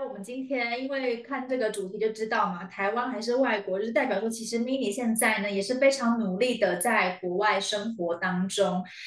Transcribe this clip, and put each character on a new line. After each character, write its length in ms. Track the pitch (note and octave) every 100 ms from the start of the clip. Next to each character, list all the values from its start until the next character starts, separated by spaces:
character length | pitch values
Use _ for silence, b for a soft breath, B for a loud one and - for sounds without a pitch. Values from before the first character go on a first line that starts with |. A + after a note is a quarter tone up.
| B3+
我 60 |
们 80 | G3+
今 240 | G#3+ C4 C4
天 380 | C4 A#3 B3
因 60 | C4+
为 340 | C4+ B3+ A#3
看 240 | B3 C4 B3+
这 100 | B3
个 140 | G#3+
主 160 | G3+ F#3
题 100 | G#3+
就 120 | A3
知 180 | A3 A3
道 220 | A3+ F#3
嘛， 160 | F3+ F#3
台 260 | - G3
湾 180 | A#3 C4
还 120 | G#3
是 160 | A3+ B3
外 240 | B3 G#3
国， 180 | F#3+ F#3+
就 60 | A3+
是 60 |
代 140 | C#4+ B3+
表 140 | G3
说 100 | A3+
其 140 | A3+
实 160 | - A#3
mini 320 | B3+ C4+ G#3
现 240 | B3+ A#3 A3+
在 240 | A#3 G3+
呢 100 | G3+
也 120 | G3
是 140 | G3 B3+
非 140 | C4+
常 300 | C4+ A#3 A#3
努 180 | G3 F#3
力 220 | B3 A3+
的 160 | F#3 F3
在 420 | A#3+ G#3+ F#3 F3+
国 160 | F3+ F3+
外 200 | G#3+ G3
生 380 | G3 G#3 A3+ A3+
活 180 | E3+ F3
当 320 | F#3 F3+ F#3+
中。 360 | G3 F#3 F3+ - B